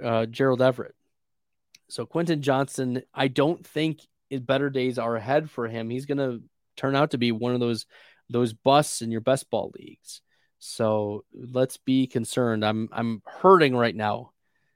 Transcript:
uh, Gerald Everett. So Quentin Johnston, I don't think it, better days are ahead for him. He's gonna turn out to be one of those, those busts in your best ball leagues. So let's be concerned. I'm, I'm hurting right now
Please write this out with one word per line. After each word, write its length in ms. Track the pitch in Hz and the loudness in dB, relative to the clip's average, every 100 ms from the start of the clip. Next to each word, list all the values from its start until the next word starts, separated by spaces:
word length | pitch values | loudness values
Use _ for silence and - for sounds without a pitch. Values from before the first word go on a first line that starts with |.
uh, 240 | 120 113 113 | -2 0 -2
Gerald 360 | 117 135 123 | 0 2 4
Everett. 320 | 127 123 - - _ _ _ _ _ _ _ _ - | 2 2 -8 -14 _ _ _ _ _ _ _ _ -16
So 180 | - 113 | -12 -6
Quentin 360 | 160 175 156 | -2 0 0
Johnston, 600 | 139 131 139 - 127 127 - | 2 2 0 -2 -4 -4 -6
I 140 | - 139 | -2 0
don't 360 | 131 143 170 | 2 0 0
think 360 | - 151 160 156 _ _ - | -6 -4 -4 -4 _ _ -10
it, 140 | 135 | -8
better 240 | 123 135 143 | -2 0 0
days 300 | 135 127 120 | 0 -2 -2
are 160 | 117 | -2
ahead 360 | 117 110 147 156 | -4 0 0 -2
for 180 | - 113 | -8 -6
him. 220 | 113 113 | -6 -6
He's 160 | 127 139 | -8 -4
gonna 340 | 143 131 117 - _ _ - | -4 -2 -6 -12 _ _ -6
turn 200 | 135 139 | 0 2
out 160 | 151 | 2
to 60 | 127 | 2
be 140 | 120 | 0
one 220 | 110 123 | 0 -2
of 60 | 123 | 0
those, 260 | 120 113 - - - _ - | 0 -2 -8 -20 -20 _ -6
those 220 | 120 120 | -2 -2
busts 500 | 110 135 143 147 - | 0 4 4 4 -4
in 80 | 113 | -4
your 100 | 113 | -2
best 300 | 113 135 - | 0 0 0
ball 220 | 107 - - | -4 -4 -10
leagues. 420 | - - - - _ _ _ _ | -20 -20 -20 -20 _ _ _ _
So 680 | - - 110 107 104 104 - | -14 -4 0 0 -2 -6 -12
let's 440 | - 123 127 127 - | -18 -6 -2 -2 -2
be 280 | - 131 127 | 0 2 2
concerned. 580 | 123 113 - 120 110 | -2 -2 0 0 2
I'm, 240 | 107 110 110 | 0 0 -4
I'm 300 | - 117 110 - | -6 -6 -6 -12
hurting 480 | - 185 185 143 | 4 8 8 6
right 200 | 123 117 98 | 2 0 0
now 360 | 107 110 127 _ _ _ _ | -2 -4 -8 _ _ _ _